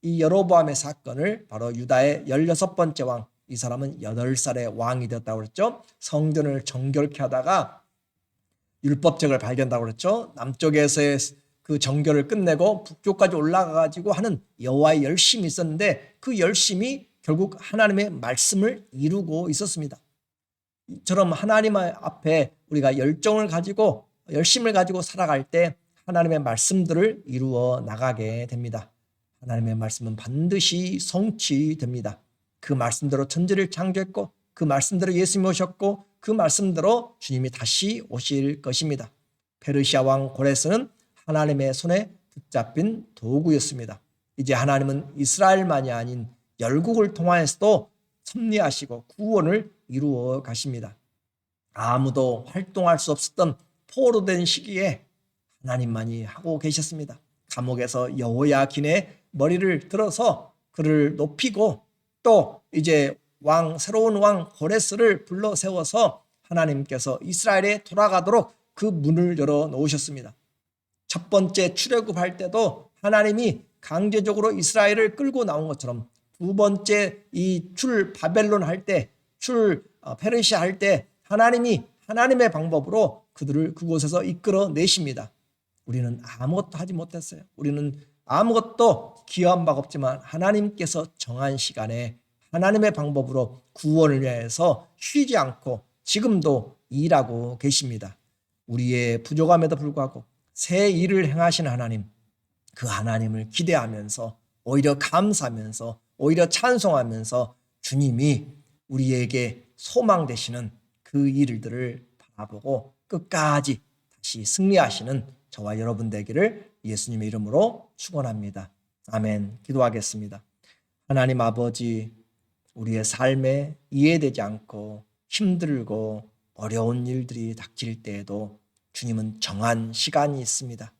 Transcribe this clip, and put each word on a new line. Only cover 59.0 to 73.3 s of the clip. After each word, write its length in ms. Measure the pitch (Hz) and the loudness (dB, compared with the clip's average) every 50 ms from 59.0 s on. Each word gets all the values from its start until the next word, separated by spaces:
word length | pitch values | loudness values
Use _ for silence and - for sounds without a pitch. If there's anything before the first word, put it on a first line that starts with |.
| 196 - - _ _ _ | 0 -2 -14 _ _ _
머리를 580 | _ 143 135 156 175 175 190 190 180 147 - - | _ 0 0 2 2 2 2 0 0 0 -4 -6
들어서 640 | - 196 220 208 - - 233 233 185 - - - _ _ _ _ | -2 -2 -2 -2 0 0 2 2 2 0 -6 -18 _ _ _ _
그를 460 | _ - 160 156 156 151 147 143 156 | _ -2 0 2 4 4 4 2 2
높이고 680 | 143 143 139 - - - 262 202 196 214 214 139 - _ _ _ _ _ _ _ _ _ | -2 -4 -4 -4 -4 -4 -4 0 2 2 2 0 -2 _ _ _ _ _ _ _ _ _
또 400 | 240 226 202 143 - - - _ _ - | 6 6 6 6 4 -4 -18 _ _ -2
이제 460 | - 156 165 160 151 143 135 - _ _ _ _ _ | -2 2 4 4 4 4 2 -2 _ _ _ _ _
왕, 380 | 139 147 156 165 165 160 160 160 | 0 2 4 4 4 0 -2 -6
새로운 380 | - - 208 220 220 226 214 | -6 -2 2 4 4 4 4
왕 320 | 202 202 208 208 185 165 - | 6 4 4 4 4 -2 -6
고레스를 760 | _ _ 147 160 202 220 - - 196 208 233 226 196 156 - | _ _ -2 0 2 2 0 0 0 4 4 4 4 2 -2
불러 300 | - 180 185 208 214 202 | -8 -8 -4 -4 -2 -2
세워서 680 | 151 - 190 190 180 160 - - 220 226 - - - _ _ _ _ _ | -2 -4 -4 -4 -4 -4 -2 2 2 2 2 2 -2 _ _ _ _ _
하나님께서 760 | _ 175 170 160 156 147 139 139 139 139 127 - 143 127 - - | _ 0 0 2 2 0 -4 -4 -6 -6 -6 -4 -4 -4 -4 -6
이스라엘에 600 | 165 180 - - 220 202 190 185 202 208 208 - | -6 -6 -2 2 4 4 4 4 2 0 -2 -4
돌아가도록 720 | - 175 196 208 208 185 185 175 185 220 240 190 - _ _ _ _ _ | -6 0 2 4 4 4 2 2 4 4 4 2 2 _ _ _ _ _
그 120 | - 196 | -4 -2
문을 520 | 220 190 165 143 147 160 165 175 180 175 156 | -2 -2 0 2 2 4 4 4 2 2 0
열어 280 | 143 139 147 147 151 | 0 2 2 2 0
놓으셨습니다. 680 | 156 139 127 147 151 147 147 139 - 147 135 120 - - _ _ _ _ _ _ _ _ _ _ _ _ _ _ | 0 -2 -2 0 0 0 -2 -4 -6 -10 -12 -14 -18 -20 _ _ _ _ _ _ _ _ _ _ _ _ _ _
첫 240 | _ - 175 170 - | _ -8 -8 -6 2
번째 440 | - 202 190 185 190 - 185 175 180 | 2 2 2 2 0 0 0 0 0
출애굽할 640 | - - - 247 233 220 214 190 175 180 185 175 | -2 -2 0 0 0 0 -2 -4 -2 -2 -4 -4
때도 540 | 180 190 180 180 220 226 190 117 - - _ _ _ - | -6 -8 -4 0 0 0 0 -2 -6 -16 _ _ _ -2
하나님이 600 | 202 214 214 208 214 | 2 4 4 4 4